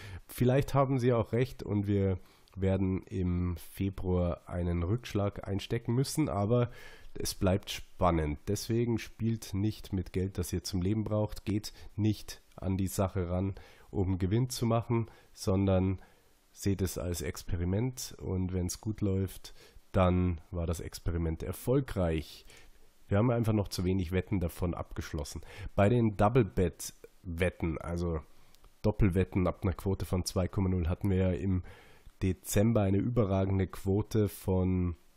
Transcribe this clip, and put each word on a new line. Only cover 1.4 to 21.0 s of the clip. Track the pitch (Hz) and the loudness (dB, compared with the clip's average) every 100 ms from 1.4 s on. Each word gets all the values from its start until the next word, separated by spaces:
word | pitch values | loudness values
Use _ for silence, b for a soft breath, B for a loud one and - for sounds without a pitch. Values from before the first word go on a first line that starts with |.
| 131 - | -2 -4
und | - 104 101 | -2 0 2
wir | 101 98 92 b b b 92 | 2 2 0 b b b -2
werden | 95 95 95 92 - | 0 2 2 0 -4
im | 95 90 90 90 85 | -2 0 0 0 -4
Februar | - - 98 - 95 90 87 - - | -8 -4 -4 -2 0 0 0 -2 -6
einen | 85 87 87 | -4 -2 0
Rückschlag | 85 120 127 104 101 - - | 0 -2 -2 -2 -2 -4 -6
einstecken | 98 - 117 - 120 | -6 -4 -4 -2 -2
müssen, | 139 - 151 | 0 -2 0
aber | 90 101 123 120 B B B B | 0 2 2 2 B B B B
es | - - - | -6 -6 0
bleibt | 98 98 - | 2 2 0
spannend. | - - - 90 82 76 73 - | -10 -10 0 2 4 0 -2 -4
Deswegen | 101 - 113 120 110 | -4 0 0 0 -2
spielt | - - 110 113 - | -4 -4 -2 -2 -4
nicht | 95 107 - - | -2 -2 -2 -4
mit | 95 87 | -4 -2
Geld, | 92 95 98 | -4 -2 -4
das | 90 | -4
ihr | 90 | -4
zum | - 92 | -4 -2
Leben | 90 110 | 0 0
braucht, | 104 107 107 - | 0 0 0 -4
geht | - 104 - B B - | -4 -4 -4 B B 0
nicht | 107 104 - - - - | 2 2 -4 -14 -18 -6
an | 92 95 | -2 0
die | 95 | 0
Sache | - 95 95 87 | 0 0 0 -2
ran, | 90 95 B B B B | 0 0 B B B B
um | - 92 92 | -2 0 2
Gewinn | 92 110 127 | 2 2 0
zu | - 117 | 0 0
machen, | 113 - 117 110 B B | 0 2 0 -2 B B
sondern | - - 95 98 92 95 92 b b b b _ | -6 0 4 4 4 4 0 b b b b _
seht | - 101 95 | -4 -2 0
es | 92 - | 0 -2
als | 87 85 | -4 -4
Experiment | 73 - - 87 87 98 127 127 - - | -6 -6 -4 -2 0 0 -2 -4 -12 -10
und | 87 95 92 | -4 -2 -2
wenn's | 92 90 - | -2 -4 -4
gut | 110 104 | -6 -2
läuft, | 101 95 95 - - B B B - | 0 0 -2 -6 -16 B B B -2
dann | 98 90 90 90 85 - | 4 4 4 2 0 -6
war | 87 82 | -4 -4
das | 80 | -4
Experiment | 69 - | -6 -6